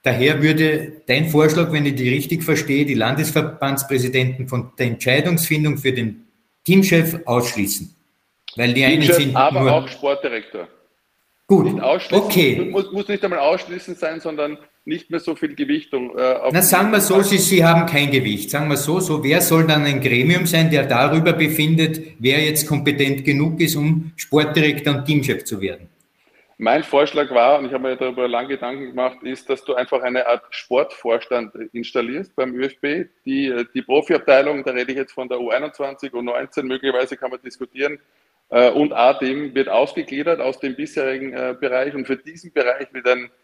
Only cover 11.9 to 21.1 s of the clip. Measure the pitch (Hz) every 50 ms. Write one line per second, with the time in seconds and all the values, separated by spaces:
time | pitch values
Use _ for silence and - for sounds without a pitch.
11.9 | 156 185 - - - 202 - - - 180 160 131 - - - - - 196 190 -
12.9 | 180 202 202 - 208 196 - 190 180 156 139 151 170 - - 170 175 185 - -
13.9 | 175 - 175 156 160 165 - 170 156 147 147 147 151 147 - _ _ _ _ -
14.9 | 156 170 - _ 165 165 - 175 156 - 170 151 147 - 147 135 147 156 151 _
15.9 | - 131 123 120 - - 127 127 127 120 120 131 143 175 190 170 190 180 196 214
16.9 | 220 202 196 - 185 196 196 196 202 180 165 - 190 175 165 165 170 170 170 170
17.9 | - 143 143 143 143 127 104 104 104 101 - - - 143 151 151 143 - - 151
18.9 | 160 185 185 160 156 147 - 139 156 180 175 - 165 160 160 160 156 151 143 143
19.9 | 143 127 127 123 117 120 131 160 175 180 165 165 170 160 160 160 151 139 127 -
20.9 | 120 120 135 147